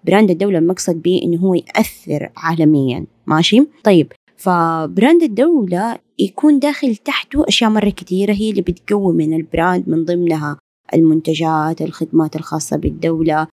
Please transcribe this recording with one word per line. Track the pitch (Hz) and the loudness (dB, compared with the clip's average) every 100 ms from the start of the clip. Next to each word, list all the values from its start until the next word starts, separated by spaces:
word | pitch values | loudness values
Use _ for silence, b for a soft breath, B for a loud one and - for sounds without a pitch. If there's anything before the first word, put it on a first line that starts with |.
براند | - 190 214 | 2 4 4
الدولة | 170 202 175 | 2 0 2
المقصد | 165 185 - 170 | 0 0 -4 -2
به | 175 180 | 0 0
إنه | - 170 | 0 0
هو | 190 | 0
يأثر | 180 - - 220 - - 147 - - | 0 -2 -4 -4 -6 -8 -6 -6 -8
عالميًا. | 165 165 151 151 135 123 - _ - | -4 2 4 4 0 -4 -10 _ -2
ماشي؟ | 156 170 220 294 _ | 0 4 2 2 _
طيب، | 226 180 139 - _ _ | 2 4 2 -6 _ _
فبراند | 196 175 165 165 156 180 240 339 | -2 0 0 -2 -4 0 4 4
الدولة | 320 202 302 320 185 180 226 226 _ - | 2 0 2 2 0 -2 -4 -8 _ -4
يكون | 196 - 302 285 | -4 2 2 4
داخل | 285 294 269 214 | 0 -2 -2 -2
تحته | - 269 - 277 - | -4 -8 -4 -2 0
أشياء | - 226 | 2 2
مرة | 214 202 | 2 0
كتيرة | 196 - 185 202 | -2 -6 -2 0
هي | 202 220 | 0 0
اللي | 196 | -2
بتقوي | 180 175 - 208 190 | -2 -6 -2 0 2
من | 165 156 | 0 0
البراند، | 160 160 165 170 180 180 | -2 -2 -2 0 0 -2
من | 160 | -2
ضمنها | 165 175 170 156 147 147 _ _ - | -2 -2 0 -2 -6 -10 _ _ -2
المنتجات، | - 165 156 160 156 160 156 156 165 | 2 4 2 0 -2 0 0 -2 -4
الخدمات | 160 - 156 160 156 160 | -8 -8 -2 0 0 -6
الخاصة | 156 156 - 151 | -8 -8 -6 -4
بالدولة | 151 156 165 160 160 156 156 | -4 -4 -4 0 0 0 -4